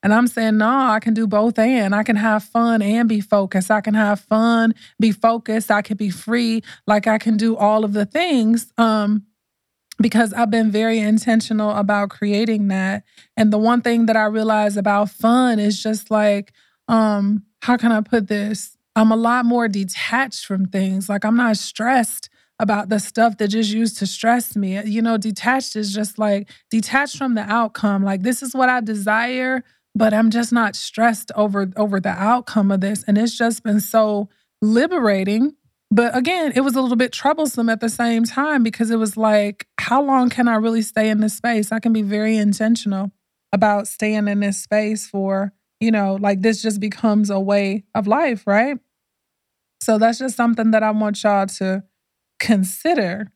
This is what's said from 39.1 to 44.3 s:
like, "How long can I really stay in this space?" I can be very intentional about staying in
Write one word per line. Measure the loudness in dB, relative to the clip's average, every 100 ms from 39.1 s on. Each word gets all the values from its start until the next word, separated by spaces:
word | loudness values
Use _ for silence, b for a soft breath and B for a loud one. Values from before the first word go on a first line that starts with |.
| 0
like, | 2 2 0 -6 -14 -10
"How | 0 0
long | 2 2 2
can | 2 0
I | 2
really | 0 0
stay | -2 0 0
in | 2
this | 0
space?" | -2 -2 -2 -2
I | -2
can | 0
be | 0
very | 0 -2 0 2
intentional | 2 2 0 0 0 -4 -6 _ _ _ _
about | 2 2 2 -2
staying | -4 -2 0
in | 0